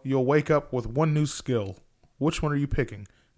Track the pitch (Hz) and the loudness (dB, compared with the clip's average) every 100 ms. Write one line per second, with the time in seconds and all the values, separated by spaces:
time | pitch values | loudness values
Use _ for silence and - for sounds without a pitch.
0 | 135 135 127 151 151 151 - 123 110 120 | -2 0 4 2 4 2 0 -4 -4 0
1 | 160 151 147 - - 120 98 - _ _ | 2 2 0 -2 -2 -2 -2 -8 _ _
2 | _ - 147 156 151 143 143 - 123 101 | _ -4 -2 0 -2 -2 0 -2 -2 -6
3 | 101 _ _ | -16 _ _